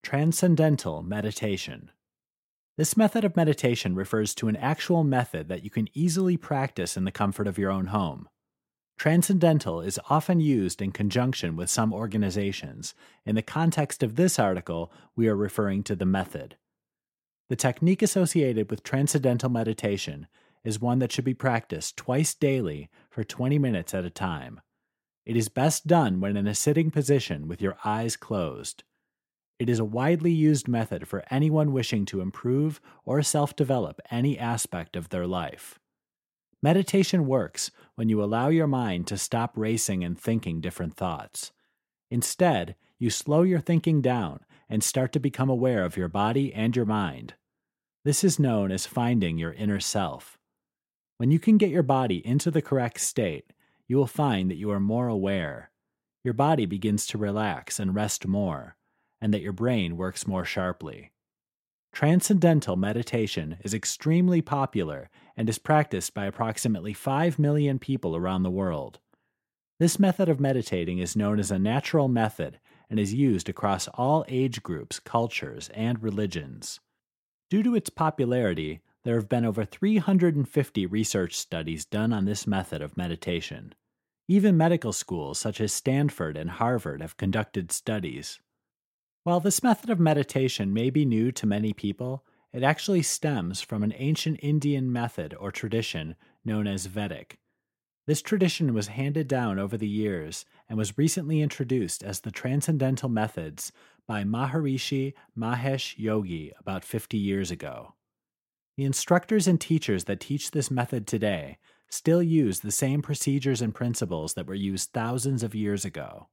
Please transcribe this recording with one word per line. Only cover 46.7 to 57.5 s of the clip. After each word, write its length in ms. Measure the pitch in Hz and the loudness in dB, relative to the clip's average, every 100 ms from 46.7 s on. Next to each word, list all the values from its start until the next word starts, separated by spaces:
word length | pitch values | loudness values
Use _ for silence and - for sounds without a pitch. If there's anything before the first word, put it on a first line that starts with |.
| 120 | 2
your 100 | 107 | 2
mind. 480 | 107 98 67 58 - _ _ _ _ _ _ | 0 -2 -6 -14 -18 _ _ _ _ _ _
This 180 | 147 143 | -2 2
is 160 | 196 - | 2 4
known 320 | 139 110 98 | 4 4 2
as 160 | 92 - | -2 -2
finding 520 | - 120 120 90 82 | 0 2 2 2 0
your 160 | 82 | -4
inner 260 | - 104 101 | -4 -2 -2
self. 580 | - 107 90 64 - _ _ _ _ _ _ _ _ _ | -2 -2 -2 -6 -16 _ _ _ _ _ _ _ _ _
When 160 | 120 | 2
you 80 | 160 | 4
can 180 | 226 214 | 6 6
get 120 | 202 | 6
your 120 | 156 | 4
body 420 | 135 135 127 90 | 4 4 2 0
into 280 | 104 135 175 | 2 0 2
the 100 | 160 | 0
correct 380 | - 135 120 - | 0 0 0 -4
state, 520 | - - 101 73 - _ _ _ _ | -4 0 0 -2 -12 _ _ _ _
you 80 | 127 | 2
will 100 | 127 | 2
find 460 | - 147 104 92 | 2 2 2 0
that 40 | 82 | -2
you 140 | 104 | -2
are 80 | 101 | 0
more 300 | 98 117 123 | 2 0 0
aware. 640 | 107 95 98 78 64 - _ _ _ _ _ | 0 0 0 -2 -6 -14 _ _ _ _ _
Your 120 | 127 | -4
body 300 | 113 143 156 | 2 4 4
begins 440 | 101 98 107 104 - | 2 0 0 0 0
to 100 | 107 | -2
relax 640 | 104 101 101 | -2 0 -2